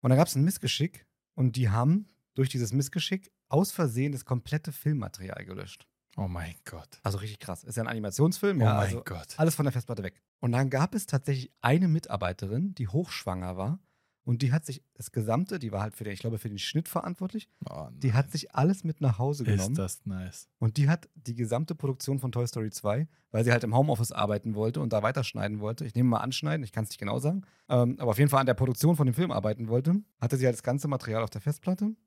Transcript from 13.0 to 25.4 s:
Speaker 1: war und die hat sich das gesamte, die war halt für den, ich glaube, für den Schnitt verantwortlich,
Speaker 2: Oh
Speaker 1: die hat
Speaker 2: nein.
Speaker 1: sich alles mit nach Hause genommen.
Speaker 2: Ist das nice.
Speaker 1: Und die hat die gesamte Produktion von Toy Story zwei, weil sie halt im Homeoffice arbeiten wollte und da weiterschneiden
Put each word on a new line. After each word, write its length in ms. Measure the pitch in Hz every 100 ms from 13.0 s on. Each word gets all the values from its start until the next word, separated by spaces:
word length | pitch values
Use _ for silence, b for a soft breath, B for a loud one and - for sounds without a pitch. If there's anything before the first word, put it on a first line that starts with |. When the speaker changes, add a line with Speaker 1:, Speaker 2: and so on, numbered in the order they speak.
| 170 - - 92 90 92
Speaker 1:
war 240 | 98 180 _ _ _ _
und 160 | - 120
die 100 | 131
hat 120 | 151
sich 180 | - 135 _
das 160 | _ -
gesamte, 460 | - 107 117 185 185
die 120 | 117
war 100 | 101
halt 120 | 107 -
für 80 |
den, 80 | 107
ich 80 | 98
glaube, 180 | 117 113
für 100 | 110
den 100 | 101
Schnitt 300 | - 151 165
verantwortlich, 600 | 175 - 175 185 220 - _ -
Speaker 2:
Oh 200 | - 120
Speaker 1:
die 200 | 123 139
hat 120 | 113 139
Speaker 2:
nein. 60 |
Speaker 1:
sich 220 | 151 -
alles 300 | - 147 190
mit 160 | 165 156
nach 180 | 139 101
Hause 260 | 131 147
genommen. 280 | 113 101 95
Speaker 2:
Ist 60 | 139
das 280 | 95 - -
nice. 420 | 92 92 - - _
Speaker 1:
Und 180 | 113 110
die 120 | 143
hat 200 | 170 -
die 200 | - 120
gesamte 400 | 120 117 117 156
Produktion 460 | 165 143 131 - 139
von 100 | 127
Toy 140 | 120 120
Story 240 | - 110
zwei, 380 | - 104 110 156 b b
weil 120 | 110
sie 60 | 117
halt 120 | 117
im 100 | 117 117
Homeoffice 360 | 131 113 113
arbeiten 420 | - 104 104 113
wollte 260 | 104 110 139
und 120 | 135
da 100 | 110
weiterschneiden 560 | 107 139 120 107